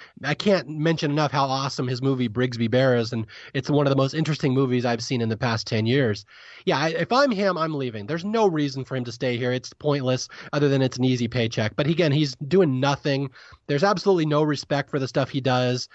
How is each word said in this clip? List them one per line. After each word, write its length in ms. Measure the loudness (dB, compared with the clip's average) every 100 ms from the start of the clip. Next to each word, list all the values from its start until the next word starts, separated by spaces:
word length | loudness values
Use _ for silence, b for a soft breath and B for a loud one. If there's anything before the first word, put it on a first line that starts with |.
| B B
I 80 | -6
can't 340 | -2 2 0 0
mention 440 | -2 0 0 0
enough 200 | 0 0
how 140 | 0
awesome 440 | 0 -2 -4 -4 -6
his 120 | -2
movie 300 | 0 0 -2
Brigsby 400 | 0 -2 0 0
Bear 260 | 4 4 2
is, 160 | 0
and 140 | -4 -6 B B
it's 160 | -6 0
one 180 | 2 2
of 40 |
the 60 | 2
most 180 | 0
interesting 400 | 0 -2 0 0
movies 320 | 2 2 0 0
I've 160 | -2
seen 180 | -2 -2
in 80 | -2
the 80 | -2
past 300 | -2 -2 -2
ten 180 | 0
years. 400 | 2 2 2 -2 -8 B B B
Yeah, 140 | -2 0
I, 100 | 0
if 220 | -2 0
I'm 200 | 2 2
him, 260 | 2 0 0
I'm 160 | -2
leaving. 320 | -2 -4 -6 -6
There's 180 | -6
no 220 | -2 2 2
reason 360 | 2 -2 -4
for 140 | -6 -6
him 80 |
to 80 | -6
stay 240 | -4 -2 -2
here. 160 | -2
It's 220 | -4 -6
pointless, 560 | -6 -2 0 0 0 -4 B B
other 160 | 2 4
than 100 | 4
it's 160 | 2 2
an 80 |
easy 240 | 0 2 0
paycheck. 480 | 0 -2 0 -2 0
But 100 | 0
again, 260 | 2 2
he's 220 | 2 0 -4
doing 440 | 0 4 4 2
nothing. 500 | 0 0 0 -2 -4 B B B -4
There's 180 | 0
absolutely 400 | 2 2 2 2
no 180 | 2 2
respect 460 | 2 -2 -2 -4 -2
for 100 | -4
the 100 | -2
stuff 100 | -2 -2
he 100 | -2
does. 480 | 0 2 2 -2 -6